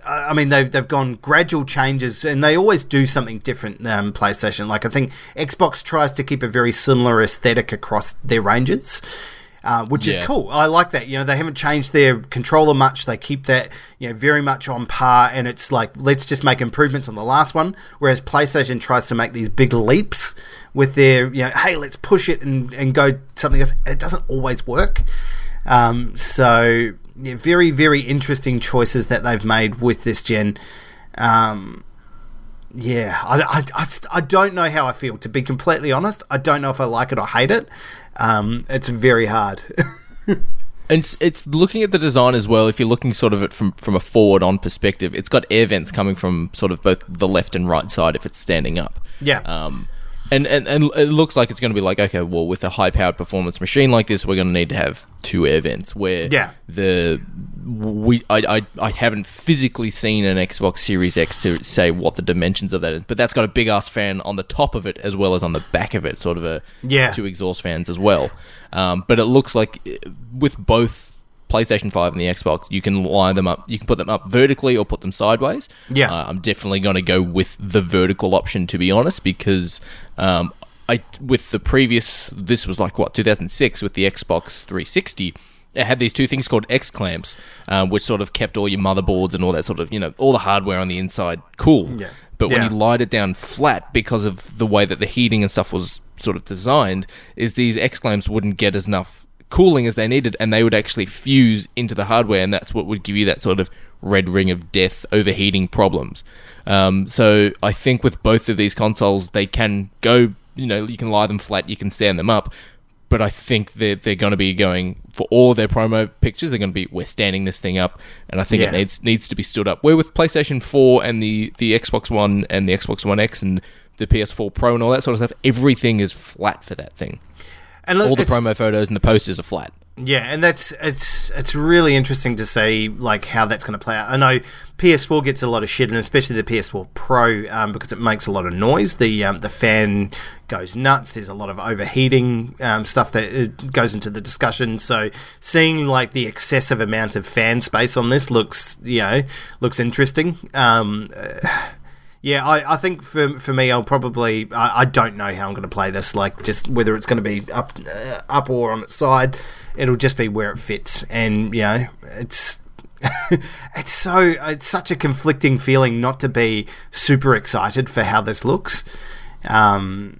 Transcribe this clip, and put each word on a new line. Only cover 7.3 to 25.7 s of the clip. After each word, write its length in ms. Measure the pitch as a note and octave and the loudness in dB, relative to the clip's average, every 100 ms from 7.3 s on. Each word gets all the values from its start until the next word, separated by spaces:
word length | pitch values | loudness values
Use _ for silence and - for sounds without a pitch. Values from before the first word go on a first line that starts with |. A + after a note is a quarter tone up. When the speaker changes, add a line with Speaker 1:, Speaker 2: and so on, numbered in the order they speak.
| - B2 A#2 A2 | 0 0 0 -2
Speaker 1:
across 420 | G#2 - G#2 - - | -6 -4 -4 -4 -6
their 180 | - A2+ | -2 0
ranges, 600 | G2+ A#2 C3 A#3 - - - - - - - - | 2 2 2 -2 -2 -4 -4 -14 -16 -18 -20 -10
uh, 220 | - A#2 A2+ | -4 -2 0
which 220 | D3 - | -2 0
Speaker 2:
Yeah. 120 | F#2 | -2
Speaker 1:
is 40 | - | -2
cool. 240 | F#3+ G#2 | -2 -2
I 160 | D3 D#3 | 2 4
like 260 | E3 F3 | 4 2
that. 160 | C#3+ A#2+ | -2 -4
You 100 | C3+ | -4
know, 40 | |
they 140 | C3+ C#3 | -2 -2
haven't 180 | E3 C#3+ | -2 -4
changed 380 | D3 D3+ C3+ | -2 -2 2
their 240 | D#3 C3+ A#2+ | 4 6 4
controller 540 | - B2+ A#2+ D#3 D#3 | -2 -8 0 4 4
much. 320 | C3+ C3 C3+ - | 6 4 2 -6
They 100 | A2 | -6
keep 300 | - C#3+ C3+ | -6 -6 0
that, 240 | B2+ - - - - | 0 0 -10 -20 -12
you 100 | B2 | -12
know, 60 | A2 | -2
very 260 | C#3 D3 | 0 2
much 260 | C#3+ C3 - | 0 -2 -4
on 180 | B2 A#2 | -6 -6
par, 440 | - C3 B2 B2 | 0 6 6 6
and 140 | C3 B2 | 2 -4
it's 240 | A#2 - | -4 -2
like, 200 | B2+ A2 - | -2 -2 -2
"Let's 300 | C3+ C#3 - | 0 0 0
just 180 | C#3 | -2
make 160 | C#3+ B2 | 0 0
improvements 480 | A#2+ B2+ D3 C#3 B2+ | 0 0 0 0 -6
on 80 | G#2+ | -6
the 80 | |
last 320 | A2 C3 B2 D#3+ | 0 2 2 0
one." 180 | D#3+ - - - | -2 -4 -16 -2
Whereas 200 | C#3 C3 | 0 0
PlayStation 640 | - D3 D3 D3+ B2 B2 | 0 0 0 0 -2 -2
tries 260 | - B2+ - | -2 -2 0
to 80 | A#2 | -2
make 160 | A#2 | -2
these 160 | A#2+ A2 | -4 -2
big 240 | G#2 B2+ | 2 4
leaps 640 | B2 A2 D#3 G#3+ - - - - - - | 4 4 2 2 -2 -4 -6 -16 -20 -6
with 220 | C3+ C#3 C#3+ | 0 0 4
their, 380 | C3+ B2+ B2+ | 6 6 2
you 100 | C3 | -2
know, 60 | B2+ | -2
"Hey, 280 | - F#3+ E3 | 0 0 0
let's 180 | G#3+ - | -6 -10
push 320 | - F#3+ F3+ | 2 2 2
it 140 | D3+ | -2
and, 320 | C#3 C3+ B2+ | -2 -2 -4
and 200 | B2 C3+ | -2 0
go 260 | C3+ C#3 C3+ - - | 4 4 2 -4 -4
something 260 | C#3+ C#3 | 4 6
else," 120 | - - C#3+ | 6 6 2
and 80 | |
it 60 | C#3 | 2
doesn't 240 | D3+ F#3 - | 0 -2 -2
always 400 | C3 C3 B2 - | -2 -2 -2 -2
work. 340 | B2+ G#3 - - - - - - - | 2 2 4 2 2 0 -2 -2 -4
Um, 520 | - | 4